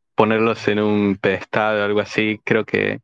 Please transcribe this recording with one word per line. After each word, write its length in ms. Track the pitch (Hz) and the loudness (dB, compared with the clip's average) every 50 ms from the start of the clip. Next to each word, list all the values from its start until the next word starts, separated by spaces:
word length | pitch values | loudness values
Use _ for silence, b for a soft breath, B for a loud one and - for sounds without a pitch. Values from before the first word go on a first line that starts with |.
| _ _ _ | _ _ _
ponerlos 520 | - 113 107 110 110 113 117 110 - - - | 2 2 2 2 2 2 0 0 -2 -2 -2
en 120 | 104 104 | 0 0
un 360 | 107 107 104 104 104 101 98 | 0 2 2 2 2 2 0
pedestal 640 | 98 - 101 95 92 - - - 120 107 107 107 107 | 0 0 -2 -2 -2 -4 -4 -2 0 0 0 0 0
o 40 | 104 | 0
algo 160 | 104 104 104 | 0 0 -2
así. 400 | 101 - - - 107 107 107 104 - | -2 -2 -2 -2 -2 -2 -2 -4 -2
Creo 220 | - 117 113 104 | 0 0 0 0
que 340 | - - 104 104 101 104 113 | 0 -2 -2 -2 -2 -4 -6